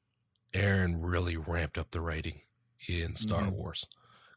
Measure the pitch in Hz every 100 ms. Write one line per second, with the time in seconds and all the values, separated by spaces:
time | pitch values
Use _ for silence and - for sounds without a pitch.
0 | _ _ _ _ _ 95 101 98 90 82
1 | 85 87 87 82 82 85 78 - 78 85
2 | 82 78 85 73 - _ _ - - 87
3 | 85 101 110 85 98 90 78 - - -
4 | - - -